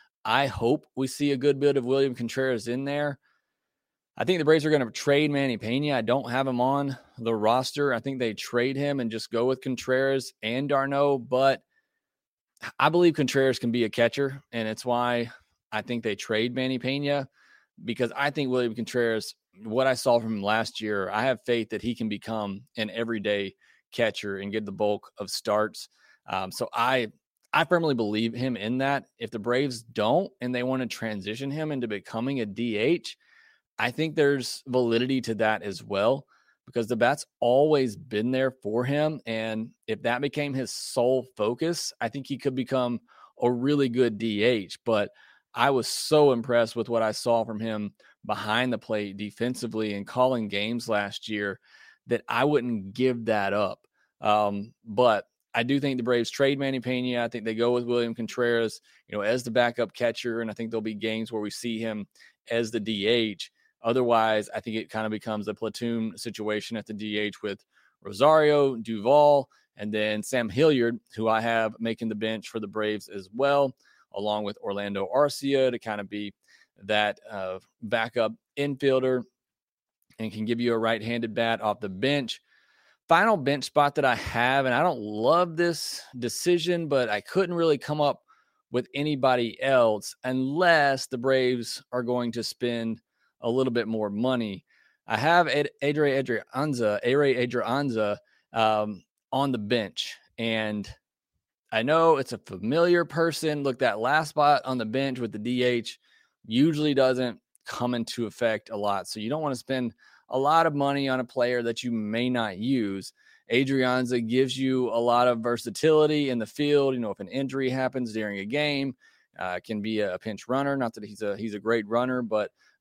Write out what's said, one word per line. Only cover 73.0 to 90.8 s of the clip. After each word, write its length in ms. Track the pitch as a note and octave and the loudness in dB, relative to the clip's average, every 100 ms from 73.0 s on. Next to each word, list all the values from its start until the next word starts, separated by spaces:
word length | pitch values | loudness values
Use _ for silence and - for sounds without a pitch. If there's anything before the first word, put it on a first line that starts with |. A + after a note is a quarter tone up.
| - | -8
as 200 | G2+ F#2 | -14 -12
well, 400 | A2+ C#3 C#3+ C3+ - _ _ _ | -2 2 4 2 -2 _ _ _
along 300 | G2 G#2 G#2+ | -6 -2 -2
with 160 | G#2 - | -4 -6
Orlando 500 | G#2 G2+ G2+ G2 F#2+ | -6 -4 -4 -4 -2
Arcia 560 | C3 D3 - C#3 C3+ C3 | 2 2 0 0 2 2
to 80 | A#2 | 0
kind 220 | A2 G#2 | -6 -8
of 100 | G2 | -6
be 240 | G#2 G#2 _ _ _ _ _ | -8 -10 _ _ _ _ _
that, 360 | G2+ G#2 G#2 - - | -2 0 0 -2 -12
uh, 300 | G#2 F#2 F#2+ _ _ | -8 -6 -8 _ _
backup 500 | G#2+ A2+ A#2 A#2+ A2+ A2+ _ - | -4 -2 -2 0 -2 -2 _ -6
infielder 640 | C#3+ C3+ C#3 C3 C3 B2 - _ _ _ _ _ _ _ _ - | -4 0 2 2 2 0 -4 _ _ _ _ _ _ _ _ -10
and 140 | A2 | -8
can 120 | G#2 | -6
give 160 | A2 A#2 | -4 0
you 120 | A#2+ | 0
a 60 | A2+ | 0
right-handed 560 | A2+ A2+ A2+ A#2 A2+ | 0 -2 -2 -4 -4
bat 260 | A2+ A2+ A2+ | -2 0 0
off 200 | G#2+ G2+ | -2 -2
the 80 | G2+ | -6
bench. 520 | F#2 C3 C#3+ A#2 - _ _ _ _ _ _ - | -2 0 0 -2 -10 _ _ _ _ _ _ 2
Final 280 | E3+ A3 F#3+ | 4 6 2
bench 280 | C3 C#3+ | 0 -2
spot 300 | - D3 C#3+ D3+ | 0 2 4 4
that 80 | |
I 120 | C3+ A2+ | 2 2
have, 480 | - A#2 B2 C#3 | -2 0 2 2
and 100 | C3 | 2
I 80 | B2 | 2
don't 160 | F3 B2 | 2 0
love 580 | G#2+ G#2+ C3 E3+ F3+ D#3+ | -6 0 2 4 2 0
this 460 | E3+ D#3 - - - - | -2 -2 -8 -10 -14 -6
decision, 680 | A#2+ - F3+ F3 E3+ E3+ D#3 | -6 -2 0 2 2 -2 0
but 200 | C3+ A2+ | 0 2
I 120 | G#2 | -2
couldn't 340 | - F#3 F3 | -2 -2 0
really 240 | E3+ E3 C3+ | 0 2 2
come 220 | - D3+ | -2 0
up 220 | C#3+ - _ _ _ _ _ | 0 0 _ _ _ _ _
with 160 | B2 - | -4 -4
anybody 640 | C#3 D3+ C#3 C3 B2 A2+ - | -4 -2 2 4 4 0 -2
else 540 | C3+ B2+ A2+ G#2 - - | 4 6 6 2 -6 -8
unless 800 | B2+ C3 C3 D#3+ F3 D#3+ | -4 -2 -2 2 4 6